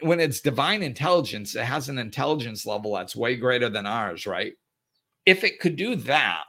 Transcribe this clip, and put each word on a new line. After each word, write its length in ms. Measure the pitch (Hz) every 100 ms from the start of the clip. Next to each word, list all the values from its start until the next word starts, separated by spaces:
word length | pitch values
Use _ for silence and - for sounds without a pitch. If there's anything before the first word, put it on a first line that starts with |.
when 180 | 160 170
it's 200 | 156 123
divine 420 | 147 120 151 208
intelligence, 720 | 160 117 165 175 123 110 101 117
it 80 |
has 260 | 117 147 135
an 100 | 135
intelligence 680 | 110 117 135 151 120 107 107
level 300 | 107 107 95
that's 200 | 92 110
way 200 | 117 123
greater 340 | 127 123 120
than 160 | 107 101
ours, 400 | 113 104 82 101
right? 280 | 90 104 - _ _ _ _ _ _ -
If 180 | 185
it 160 | 202 -
could 160 | 180 151
do 200 | 214 214
that, 480 | 117 147 113 82